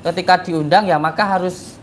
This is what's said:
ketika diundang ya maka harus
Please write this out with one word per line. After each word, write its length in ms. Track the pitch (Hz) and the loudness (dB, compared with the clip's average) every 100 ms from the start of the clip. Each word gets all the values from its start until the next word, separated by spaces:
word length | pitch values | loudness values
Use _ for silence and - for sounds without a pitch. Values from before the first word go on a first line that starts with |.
ketika 400 | 165 170 185 180 | -4 -4 2 2
diundang 440 | 180 165 147 180 202 | 2 -4 2 2 4
ya 120 | 156 | 0
maka 400 | 156 160 202 190 | 0 -2 0 0
harus 400 | 180 180 - - | -2 -8 -16 -20